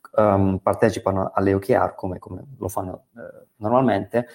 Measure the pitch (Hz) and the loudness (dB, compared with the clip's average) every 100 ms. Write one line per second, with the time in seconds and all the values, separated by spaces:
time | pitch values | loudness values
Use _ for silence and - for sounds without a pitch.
0 | - - 104 98 95 95 107 95 117 101 | -6 2 4 4 2 0 -2 2 0 0
1 | 98 95 95 - 98 98 110 101 95 - | -2 -2 -2 -2 0 0 2 0 0 -4
2 | 95 87 - 92 - - 98 104 92 - | -10 -10 -12 -16 -16 -10 -10 -8 -10 -12
3 | _ 117 - - - _ 107 123 123 98 | _ -20 -20 -20 -20 _ 0 2 4 2
4 | 98 120 120 | 0 -4 -4